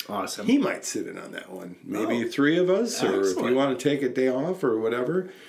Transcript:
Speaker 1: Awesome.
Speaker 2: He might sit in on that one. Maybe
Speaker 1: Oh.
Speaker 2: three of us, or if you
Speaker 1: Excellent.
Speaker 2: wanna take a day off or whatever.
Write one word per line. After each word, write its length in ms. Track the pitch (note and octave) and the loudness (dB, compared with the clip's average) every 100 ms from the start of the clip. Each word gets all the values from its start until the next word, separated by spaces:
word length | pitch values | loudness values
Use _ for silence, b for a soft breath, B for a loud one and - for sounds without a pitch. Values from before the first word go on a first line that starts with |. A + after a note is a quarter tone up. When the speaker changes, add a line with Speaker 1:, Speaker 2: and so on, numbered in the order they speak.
| - | -8
Speaker 1:
Awesome. 380 | - - - - | -6 -6 -4 2
Speaker 2:
He 100 | C#4 | 4
might 280 | B2 F2+ | 2 -2
sit 220 | - A2 - | -4 -6 -6
in 120 | F#2 | -10
on 140 | F2 | -12
that 180 | F2 - | -12 -12
one. 260 | F2+ F#2 F2 | -12 -14 -14
Maybe 400 | - G#2 A2+ A#2+ | -6 -2 0 0
Speaker 1:
Oh. 40 | A#2 | 0
Speaker 2:
three 280 | - C#3+ F3 | 2 4 4
of 140 | F3+ | 4
us, 320 | G3 A#3 - | 2 0 0
or 40 | G#2 | 0
if 40 | |
you 80 | G2 G2 | 2 2
Speaker 1:
Excellent. 260 | F2+ A#2+ B2+ | 0 2 2
Speaker 2:
wanna 180 | C#3 B2+ | 2 2
take 260 | C#3+ C#3 | 0 2
a 60 | B2+ | 0
day 200 | B2+ C3 | 2 2
off 360 | B2+ D#3+ F#3 | 2 -2 0
or 140 | C3 A2 | 0 2
whatever. 500 | A2 A#2+ B2+ F3+ F#3 B | 0 0 0 -2 -2 B